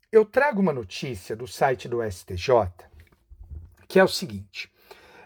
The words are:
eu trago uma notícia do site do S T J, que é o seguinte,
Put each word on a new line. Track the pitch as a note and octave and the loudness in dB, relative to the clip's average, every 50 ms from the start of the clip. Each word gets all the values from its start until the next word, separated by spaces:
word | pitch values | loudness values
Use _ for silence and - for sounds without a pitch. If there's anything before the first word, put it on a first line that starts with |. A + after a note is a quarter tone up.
| _ _ | _ _
eu | - A3 G#3+ | 4 4 4
trago | G#3+ - C4 C#4 D4+ B3+ G3 | 4 2 2 2 2 2 2
uma | G3 E3+ C#3+ | 0 0 0
notícia | B2 A2 G2 - - - C#3 A#2+ F2+ - - A#2 | -2 -6 -10 -10 -10 -10 -8 -10 -10 -10 -10 -10
do | G#2+ F#2+ | -10 -12
site | F#2 - - D#3 C#3 B2+ - - | -10 -4 0 0 0 0 -2 -6
do | A#2+ A#2+ A#2 | -6 -4 -4
S | A2+ G#2+ F#2+ - - | -4 -4 -8 -10 -12
T | - F#2+ | -10 -10
J, | F2 - - B2 A2+ G2+ F2+ - - - _ - - - _ _ _ _ _ - - - - - - - - _ _ _ | -6 0 2 4 4 2 0 -4 -12 -20 _ -20 -20 -20 _ _ _ _ _ -20 -20 -20 -18 -16 -18 -18 -20 _ _ _
que | - - F#3+ | 2 4 4
é | F#3+ | 4
o | |
seguinte, | F#3 - - F#3+ B2 G2+ G2 G2+ - - - - - _ _ _ - - _ - - - - - | 4 2 -2 -8 -8 -10 -12 -14 -14 -16 -18 -18 -18 _ _ _ -20 -20 _ -20 -20 -20 -20 -12